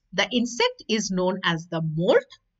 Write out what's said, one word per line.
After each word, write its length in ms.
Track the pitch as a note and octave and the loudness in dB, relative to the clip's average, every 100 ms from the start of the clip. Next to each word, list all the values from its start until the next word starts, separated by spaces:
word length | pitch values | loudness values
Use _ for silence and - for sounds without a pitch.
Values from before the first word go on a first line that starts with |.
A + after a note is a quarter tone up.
| _ | _
the 160 | F#3+ G3 | -4 0
insect 520 | B3 A#3+ - B4 - - | 0 -2 0 -2 -2 -4
is 220 | G#3+ G3 | -2 0
known 300 | F#3 F3+ F#3+ | 0 0 0
as 220 | F#3 E3 - | -2 -2 -4
the 140 | E3 | -4
molt, 420 | D#3+ D#3 F#3 A4+ - - _ | -2 0 4 4 2 -8 _